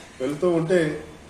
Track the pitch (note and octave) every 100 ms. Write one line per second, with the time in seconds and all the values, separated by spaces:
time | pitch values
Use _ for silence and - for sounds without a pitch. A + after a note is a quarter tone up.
0 | - - C3 D3+ F3+ E3 D#3+ F3+ D#3 D3+
1 | - - -